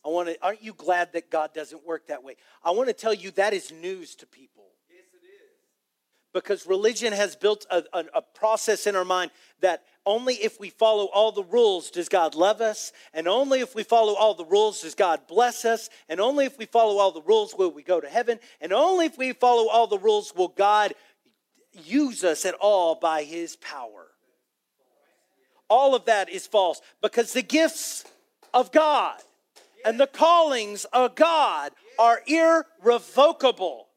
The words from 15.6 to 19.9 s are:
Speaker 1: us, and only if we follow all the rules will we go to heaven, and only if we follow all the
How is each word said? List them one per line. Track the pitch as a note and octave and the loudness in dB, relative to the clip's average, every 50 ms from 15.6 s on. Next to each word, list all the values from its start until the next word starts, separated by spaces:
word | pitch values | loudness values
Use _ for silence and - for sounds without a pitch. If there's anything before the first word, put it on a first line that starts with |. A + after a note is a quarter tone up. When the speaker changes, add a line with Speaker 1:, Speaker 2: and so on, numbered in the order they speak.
| - | -2
Speaker 1:
us, | A3+ A#3 A3 - - _ _ _ | -2 -2 -2 -6 -16 _ _ _
and | _ D#3+ F3 | _ -4 -2
only | G#3 B3 C#4+ D4 C4+ | -2 0 0 0 -2
if | B3+ - | -2 -4
we | - A3 | -12 -16
follow | - - A#3 A3+ G#3+ G3+ G3+ | 0 2 2 2 2 2 2
all | G3+ F#3+ | 0 0
the | E3 D#3+ D3+ | 0 -4 0
rules | E3+ A3 A3 G#3 G3 - | 2 2 2 2 -2 -2
will | F3+ F#3+ F3 | -2 -2 -2
we | C#3+ D3 - | -2 -8 -4
go | F3 F3+ E3 | -2 -2 -2
to | D3 | -2
heaven, | C#3 E3 A3+ A#3+ A#3 A#3 A3 _ - - _ | -4 -4 -2 -2 -2 -4 -6 _ -20 -18 _
and | D3+ E3+ | -6 -2
only | F#3 A#3 D4+ F4+ F#4+ F4+ E4 | 0 2 2 2 2 0 0
if | D4+ - | -2 -2
we | A#3+ C4 B3+ A#3+ | -6 -6 -6 -2
follow | _ B3 B3 A#3+ A#3 A3 | _ 4 4 4 4 2
all | A3 G#3+ A#3 A#3 | 2 2 2 2
the | G3+ | 2